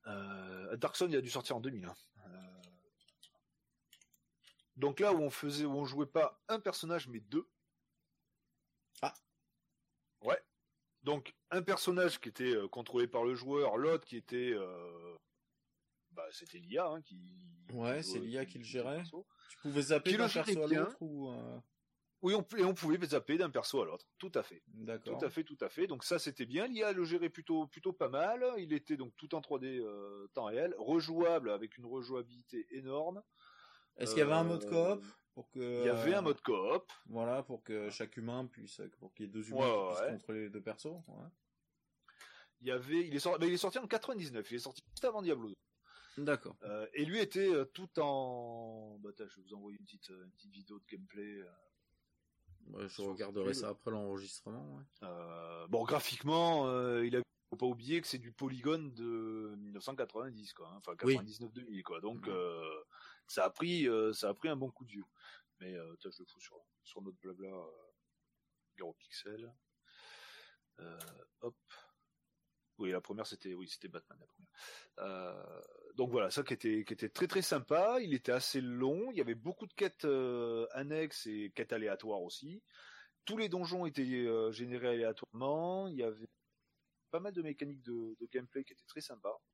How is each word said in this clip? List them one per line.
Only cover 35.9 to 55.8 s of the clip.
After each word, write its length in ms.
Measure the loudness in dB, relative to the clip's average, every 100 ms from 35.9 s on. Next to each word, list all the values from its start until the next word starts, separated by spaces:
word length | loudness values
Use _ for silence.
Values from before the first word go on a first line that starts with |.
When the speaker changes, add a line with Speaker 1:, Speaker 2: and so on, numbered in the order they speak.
| 4 4
Speaker 1:
un 40 | 4
Speaker 2:
euh, 40 |
Speaker 1:
mode 180 | 4 2
coop. 500 | 2 2 4 2 0 -20 -8
Speaker 2:
voilà, 380 | -2 0 0
pour 180 | -2 -10
que 280 | -4 -4 -4
chaque 260 | -4 -8 -6
humain 280 | -4 -4 -6
puisse, 340 | -10 -16 -12 -12 -12
pour 160 | -20
qu'il 120 | -12 -8
y 20 |
ait 40 |
deux 160 | -8 -4
humains 80 | 2
Speaker 1:
Ouais, 60 | 4
Speaker 2:
qui 160 | 4 2
puissent 120 | 0 -2
Speaker 1:
ouais. 60 |
Speaker 2:
contrôler 260 | -2 -6 -6
les 100 | -4
deux 100 | -6
persos. 260 | -8 -8 -8 -10 -14
Ouais. 220 | -16 -16 _ _ _ _ _ _ _ _ _ -20 -20 -20 _
Speaker 1:
Il 60 | -2
y 40 |
avait, 340 | -2 2 2 2
il 80 |
est 60 | 0
sorti, 180 | 2 4
mais 60 | 4
il 80 |
est 20 | 4
sorti 220 | 2 0
en 80 | 0
quatre-vingt-dix-neuf. 640 | 0 0 -4 -4 -4 -4
Il 40 | -6
est 20 |
sorti 240 | -6 -12 _
juste 140 | -2
avant 180 | 0 2
Diablo 260 | 2 0 -2
deux. 760 | -10 _ _ _ -20 -14 -4
Speaker 2:
D'accord. 320 | 2 2 0 -10
Speaker 1:
Euh, 240 | -6 -6 -4
et 100 | -2
lui 140 | 0 2
était, 280 | 2 4 6
euh, 100 | 6 2
tout 220 | -4 -6 0
en, 960 | 2 2 0 -4 -8 -10 -10 -12 -14 -14
bah, 120 | -14
attends, 180 | -12 -14
je 80 | -14
vais 60 | -18
vous 80 |
envoyer 240 | -14 -14 -16
une 60 |
petite, 260 | -18 -20 -18
euh, 140 | -18
une 60 | -20
petite 200 | _ -20
vidéo 260 | -20 -18 -18
de 40 | _
gameplay, 500 | -16 -14 -12 -12 -12
euh, 120 | -16 -20 _ _ _ _ _ _ _ _ _ -20 -14
Speaker 2:
Ouais, 220 | -10 -8
je 60 |
Speaker 1:
sur 100 | -6 -6
Speaker 2:
regarderai 400 | -4 -4 0 0
Speaker 1:
YouTube. 140 | 0
Speaker 2:
ça 80 | -4
après 220 | -6 -6
l'enregistrement, 840 | -4 -4 -6 -8 -14 -12 -12 -12 -16
ouais. 60 | -18 _
Speaker 1:
Euh, 600 | -12 -10 -10 -10 -10 -12 -2
bon, 160 | -2